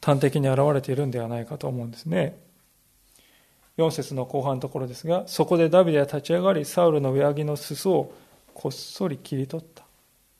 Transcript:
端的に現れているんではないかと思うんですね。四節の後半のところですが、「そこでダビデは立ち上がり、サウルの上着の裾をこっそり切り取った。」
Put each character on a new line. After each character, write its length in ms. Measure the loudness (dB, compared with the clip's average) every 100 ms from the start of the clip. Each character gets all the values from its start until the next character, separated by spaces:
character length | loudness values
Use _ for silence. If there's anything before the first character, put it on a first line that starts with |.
端 180 | 2 4
的 220 | 4 2
に 80 | 2
現 100 | 4 4
れ 80 | 2
て 100 | 0
い 60 | -2
る 80 | -2
ん 60 |
で 100 | -4
は 80 | -4
な 100 | -6
い 60 | -8
か 120 | -8
と 120 | -6
思 160 | -6 -8
う 20 |
ん 40 |
で 60 | -10
す 80 | -4
ね。 320 | -2 -2 -6 _ _ _ _ _ _ _ _ _ _ _ _ _ 0
四 160 | 0
節 200 | 0 -6
の 120 | -6 -4
後 180 | -4
半 120 | -2 -4
の 60 |
と 60 | -6
こ 120 | -6
ろ 80 | -8
で 60 |
す 140 | -8 -2
が、 160 | -2 -2
「そ 180 | -2 2
こ 100 | 4
で 140 | 6
ダ 160 | 6 6
ビ 80 |
デ 60 | 4
は 60 | 2
立 160 | -2
ち 100 | -2
上 80 | 2
が 100 | 2
り、 140 | 2 0
サ 200 | 2 4
ウ 60 |
ル 80 | 4
の 140 | 2
上 200 | 2 2
着 120 | 0 -2
の 100 | -6
裾 380 | -6 -4 0
を 200 | 0 0 -8 -20 _ _
こ 160 | -10 -8
っ 20 |
そ 340 | -8 -12 -6 -6
り 100 | -6
切 200 | -6 -6
り 100 | -6
取 160 | -8
っ 20 | -12
た。」 180 | -20 -20 _ _ _ _ _